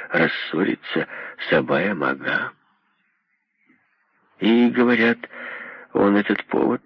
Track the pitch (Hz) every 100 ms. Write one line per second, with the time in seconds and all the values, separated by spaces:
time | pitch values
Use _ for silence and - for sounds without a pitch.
0 | - - 80 - - 78 - - - 80
1 | - - - - - - 64 71 95 92
2 | 67 67 65 - - - _ _ _ _
3 | _ _ _ _ _ _ _ _ _ _
4 | _ _ _ - 104 117 120 123 120 120
5 | 117 117 - - - - - - - -
6 | 98 101 104 101 - - - 120